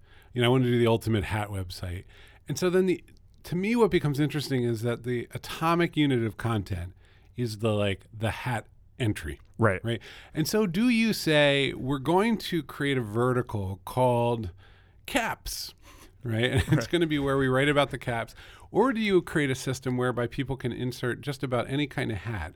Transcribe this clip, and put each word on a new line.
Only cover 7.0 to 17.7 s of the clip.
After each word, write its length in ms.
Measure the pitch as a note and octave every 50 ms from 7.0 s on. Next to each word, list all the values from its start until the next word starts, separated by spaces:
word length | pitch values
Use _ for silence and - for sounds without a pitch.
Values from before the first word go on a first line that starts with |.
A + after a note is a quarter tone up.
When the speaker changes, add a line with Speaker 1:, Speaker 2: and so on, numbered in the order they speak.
| - - - - - - -
Speaker 1:
is 220 | - B2 A2+ G#2+ G#2
the, 140 | A2 A2+ G#2
like, 280 | G#2 G#2 G2+ G2 - - - -
the 140 | G#2+ G#2+ G#2+
hat 360 | - - - C3 B2 A2 - - - - - - - -
entry. 400 | C3+ G#2+ G2 - - D2+ D2+ - - - - -
Speaker 2:
Right. 260 | A2 G#2+ F#2 - -
Speaker 1:
Right. 160 | A#2 A#2 A#2 - - - - - - -
And 140 | D#3 D#3
so 200 | - - G#3+ A3
do 220 | F#3 D#3 F#3+ A#3 B3+
you 240 | A#3+ A3+ A3+ A3 G3
say, 600 | - - D#3+ D3+ D3 D3 C#3+ C#3 C#3 C#3 B2 -
"We're 260 | G#2 B2 B2+ C#3+ C#3
going 400 | B2+ D3+ E3+ F#3 G#3 A#3 A3+ -
to 240 | - - F#3 E3 C#3
create 360 | - - - D3 C#3 C#3 C3
a 40 | A#2+
vertical 800 | G#2 G2+ A2+ B2 B2+ B2 B2 A#2+ - - G#2 G2 F#2 G2 F#2 -
called 640 | - - C3 B2+ B2 B2 A#2+ A#2+ A#2+ A#2+ A#2 A2 F2+ - - - - - - - - _ - -
caps," 680 | - - C4+ A3+ G3 - - - - - - - - - _ - - - - - - - - -
right? 220 | A#2+ A2 A2 A#2+
<laughs> 60 | B2+ A#2+
And 80 | -
it's 100 | - -
Speaker 2:
Right. 180 | D3+ C#3 A2+ -
Speaker 1:
gonna 160 | - F3 E3+ D#3
be 100 | D3+ C#3+
where 180 | C#3 C#3 C3+
we 120 | C#3 C3+ C3
write 200 | B2+ C3 C#3+
about 220 | D3